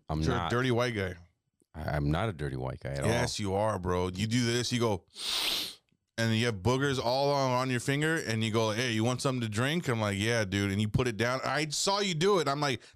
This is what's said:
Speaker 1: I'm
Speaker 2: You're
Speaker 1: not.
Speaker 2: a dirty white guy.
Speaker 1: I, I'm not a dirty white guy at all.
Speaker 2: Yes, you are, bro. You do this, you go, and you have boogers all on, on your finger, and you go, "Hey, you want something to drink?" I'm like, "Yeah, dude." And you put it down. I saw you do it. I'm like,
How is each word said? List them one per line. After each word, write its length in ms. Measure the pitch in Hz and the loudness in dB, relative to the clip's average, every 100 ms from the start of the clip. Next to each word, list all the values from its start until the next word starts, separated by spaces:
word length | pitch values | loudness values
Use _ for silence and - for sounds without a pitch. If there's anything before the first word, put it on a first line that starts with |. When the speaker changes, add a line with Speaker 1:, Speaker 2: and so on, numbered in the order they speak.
| - | -4
Speaker 1:
I'm 120 | 78 | 0
Speaker 2:
You're 140 | 78 90 | 0 0
Speaker 1:
not. 160 | 85 | 0
Speaker 2:
a 40 | 120 | 0
dirty 160 | 127 | 0
white 240 | 117 123 110 | 0 0 -2
guy. 200 | 95 87 87 _ _ _ _ 80 | -4 -6 -16 _ _ _ _ -10
Speaker 1:
I, 200 | 76 73 | -4 0
I'm 140 | 71 | 2
not 180 | 80 113 | 0 0
a 40 | |
dirty 220 | 80 71 65 | -4 -6 -4
white 240 | 64 64 | -6 -6
guy 120 | 62 | -6
at 120 | 69 | -2
all. 60 | 69 | 0
Speaker 2:
Yes, 300 | - 120 - | 0 0 -2
you 120 | 101 95 | -2 0
are, 220 | 110 98 | 0 -2
bro. 300 | 87 90 90 | -2 0 -2
You 120 | 92 110 | -2 -2
do 200 | 120 117 | 0 2
this, 260 | 120 120 | 0 0
you 80 | 123 | 0
go, 240 | 117 98 - - - - - - - - _ _ _ - | 0 0 -6 -10 -4 -2 -2 -2 -6 -12 _ _ _ -2
and 160 | 113 110 | 2 2
you 100 | 120 | 2
have 100 | 104 | 0
boogers 420 | 90 135 143 131 | 0 2 2 0
all 280 | 117 131 143 | 0 2 2
on, 180 | 143 135 | 2 2
on 180 | 123 131 | 2 2
your 120 | 123 | 0
finger, 340 | - 139 156 160 | 0 0 2 0
and 260 | - 110 | 0 0
you 80 | 113 | 2
go, 200 | 110 110 | 2 2
"Hey, 200 | 107 127 | 0 0
you 100 | 110 | 2
want 180 | 113 123 | 2 2
something 200 | 143 127 | 0 -2
to 80 | 113 | -2
drink?" 380 | 107 131 170 156 | 0 0 0 -2
I'm 100 | 113 | 0
like, 160 | 104 98 | 0 0
"Yeah, 280 | 110 117 101 | 0 0 0
dude." 260 | 98 101 | 0 0
And 80 | 98 | 0
you 60 | 107 | 0
put 200 | - 127 | 0 0
it 100 | 104 | 0
down. 240 | 117 127 | 0 0
I 240 | 120 135 151 | 0 -2 -2
saw 300 | 143 190 202 | -2 0 2
you 140 | 208 160 | 0 2
do 240 | 190 202 | 4 4
it. 80 | 139 | 2
I'm 140 | 143 | 0
like, 200 | 147 120 - | 0 -2 -6